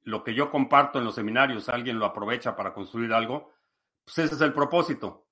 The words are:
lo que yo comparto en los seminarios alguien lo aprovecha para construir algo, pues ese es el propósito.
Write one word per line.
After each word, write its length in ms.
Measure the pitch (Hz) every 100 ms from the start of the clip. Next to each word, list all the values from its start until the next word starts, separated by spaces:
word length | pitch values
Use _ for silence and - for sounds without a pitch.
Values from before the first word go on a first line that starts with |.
lo 200 | 117 107
que 120 | 120
yo 160 | 113 147
comparto 480 | 147 131 139 135 135
en 60 |
los 100 | 117
seminarios 520 | 110 107 120 139 110 110
alguien 300 | 123 123 113
lo 80 |
aprovecha 500 | 104 107 104 120 123
para 200 | 107 98
construir 360 | 101 95 113 117
algo, 440 | 113 110 143 - _ _ _ _ _
pues 140 | - -
ese 160 | 156
es 60 | 147
el 120 | 151
propósito. 760 | 143 147 175 165 151 98 - _